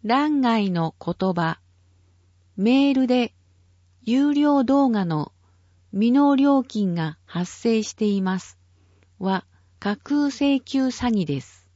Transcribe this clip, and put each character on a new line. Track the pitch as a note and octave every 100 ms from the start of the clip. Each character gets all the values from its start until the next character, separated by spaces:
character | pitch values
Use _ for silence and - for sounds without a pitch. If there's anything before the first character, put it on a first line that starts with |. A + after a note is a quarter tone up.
欄 | G#3+ B3+ D4+ D4
外 | B3+ A3+ G3+
の | F3 D#3+ -
言 | - F3 F#3+
葉、 | F3 E3 E3 _ _ _ _ _ _ _ _ _ -
メ | G#3 C4 C#4
ー |
ル | C4 B3+
で、 | B3 A#3 _ _ _ _ _ _ _
有 | - B3 C#4+
料 | C#4+ D4 C#4+
動 | B3 C#4 C#4
画 | G#3+
の | F3+ D#3 - _ _ _ _ _ _
未 | F#3+ A3+
納 | C4 C#4+ C#4
料 | C#4+ C#4
金 | B3 G#3+ G3
が | E3+ D#3+ D#3 _
発 | E3+ F3+
生 | - A#3 A3+
し | G#3+
て | - G#3+
い | G3+
ま | F#3+ F#3+
す | - - _ _ _ _ _ _
は、 | F#3+ F#3+ - _ _ _
架 | G3+ G#3
空 | - D4 C#4+
請 | - C#4+ C#4
求 | - C4+ C4
詐 | - B3
欺 | A3 D#3
で | C#3
す。 | - - _